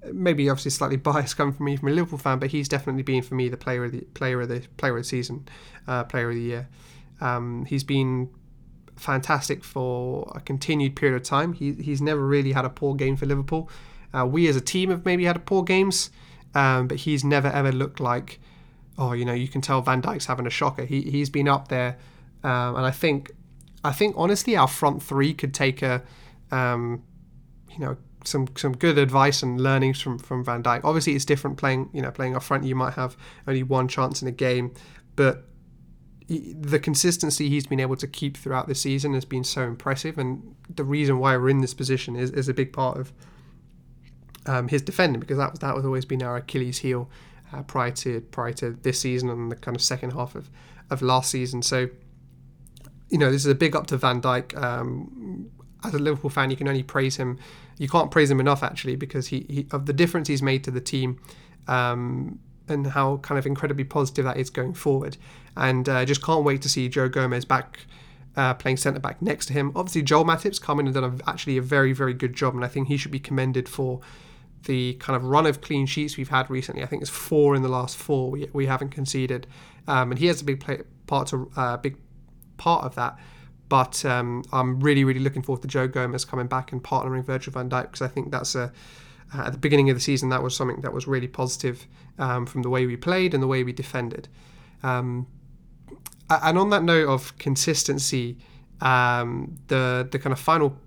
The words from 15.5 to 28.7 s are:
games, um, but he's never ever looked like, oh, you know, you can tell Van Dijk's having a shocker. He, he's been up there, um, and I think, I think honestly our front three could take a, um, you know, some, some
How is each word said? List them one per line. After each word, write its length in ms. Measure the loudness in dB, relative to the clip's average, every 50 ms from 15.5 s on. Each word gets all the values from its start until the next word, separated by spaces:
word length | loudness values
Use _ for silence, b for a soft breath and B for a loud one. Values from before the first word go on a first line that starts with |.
| 2 2 2
games, 460 | 4 4 4 4 4 4 0 -2 -4 B B B B B B B B 2
um, 340 | 4 4 6 4 4 2 0
but 100 | -2 -2
he's 260 | -2 0 0 0 2
never 240 | 4 4 4 4 2
ever 240 | 2 2 2 2 2
looked 280 | 0 -2 -4 -4 -4
like, 400 | 0 0 0 0 -2 -8 -16 -20 b b b b b b b b b b b
oh, 160 | -4 -2 -2 0
you 120 | 0 0
know, 80 | 0 -2
you 160 | -2 -2 -2
can 120 | -4 -4
tell 200 | -2 0 0 2 2
Van 180 | 2 2 2
Dijk's 260 | 2 -2 -4 -4 -2
having 200 | -4 -4 -2 -2
a 40 | -4
shocker. 340 | -2 0 0 0 0 -2 -6
He, 180 | -2 -2 -2 -2
he's 280 | 0 0 0 0 0
been 180 | 0 2 4 4
up 200 | 4 2 2 -2
there, 300 | -2 -2 -2 -2 -4 B B B B B B B B -8 -2
um, 320 | 0 0 0 0 -2 -2
and 100 | 0 0
I 40 | 0
think, 420 | 0 0 0 0 0 0 -2 -8 -20 -20 -20 -20 -20 -20 -20 -20 -20 -6 -4
I 80 | -4 0
think 220 | 2 2 2 2
honestly 400 | 2 2 2 2 2 2 2 4
our 120 | 6 4 4
front 340 | 4 2 2 2 2 2 -6
three 320 | -2 0 2 2 2 2
could 200 | 0 -4 -4 0
take 280 | 2 2 2 2 2 0
a, 200 | 0 0 0 -2 B B B B B B B B -4
um, 520 | -2 0 2 2 0 0 -2 -4 -4 -6 -8 -14 -20 -20 -20 -20 -20 -20 -20 -20 -20 -20 -20 -18
you 80 | -10 -8
know, 160 | -6 -6 -6 -8 -10 -20 -20 -14 -10
some, 240 | -4 -2 -2 -2 -2 -4
some 160 | -4 -2 -2